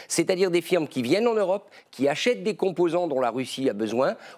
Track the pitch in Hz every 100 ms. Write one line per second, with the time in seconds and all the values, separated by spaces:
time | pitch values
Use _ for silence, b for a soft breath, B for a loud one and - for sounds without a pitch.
0 | B - 165 185 190 170 165 180 147 131
1 | 120 185 233 220 185 202 - B B -
2 | 277 - 247 220 185 180 185 160 175 170
3 | 175 131 120 120 127 - 131 104 107 113
4 | 147 226 B